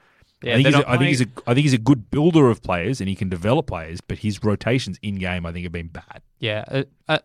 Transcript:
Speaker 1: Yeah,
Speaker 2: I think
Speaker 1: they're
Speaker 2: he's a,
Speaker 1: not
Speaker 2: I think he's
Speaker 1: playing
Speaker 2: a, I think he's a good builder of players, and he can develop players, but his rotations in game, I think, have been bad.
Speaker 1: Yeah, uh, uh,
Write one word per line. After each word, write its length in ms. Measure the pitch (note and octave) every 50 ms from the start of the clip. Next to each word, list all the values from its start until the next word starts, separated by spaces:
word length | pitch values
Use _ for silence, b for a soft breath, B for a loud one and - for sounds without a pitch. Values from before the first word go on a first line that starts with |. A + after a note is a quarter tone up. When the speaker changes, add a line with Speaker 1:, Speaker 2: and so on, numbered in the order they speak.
| b b b b b b b _
Speaker 1:
Yeah, 120 | - B2 A#2
Speaker 2:
I 20 |
think 80 | A#2+ C3+
Speaker 1:
they're 80 | C3
Speaker 2:
he's 40 | D3
a, 20 | C#3+
Speaker 1:
not 100 | D3 -
Speaker 2:
I 100 | - A#2+
think 100 | C3+ C#3
he's 80 | C#3+ B2 B2
Speaker 1:
playing 80 | G#2 -
Speaker 2:
a, 140 | - - -
I 40 | B2
think 80 | C3 D3
he's 100 | D3+ C3
a 40 | A#2+
good 320 | A2 B2 C#3+ A#2+ G2+ -
builder 400 | - C3+ D3 F3 E3+ D#3+ C#3+ B2
of 120 | A2 - -
players, 380 | - F#2 F2 E2+ G#2 C3+ -
and 80 | G2 F#2+
he 60 | G2
can 120 | - G2+ F#2
develop 400 | F#2 F2 E2+ G#2 A#2+ D#3 - -
players, 320 | - F2 D#2+ D#2 E2 F#2
but 200 | - - F#2+ -
his 220 | - G#2+ G2+ -
rotations 560 | - G#2+ G#2 - - A2+ A#2+ C3+ - - F2+ -
in 140 | - G#2 G2+
game, 300 | F#2+ F#2 F2+ F2+ F2+ E2+
I 60 | E2+
think, 120 | E2 F2+ F2
have 100 | F2+ E2
been 140 | F2 E2 E2
bad. 320 | E2+ F2 - - - - - _ _ _
Speaker 1:
Yeah, 240 | - A2+ G#2+ G#2+ - -
uh, 140 | - C3+ C#3 - _ _ _ -
uh, 100 | D#3 D3 -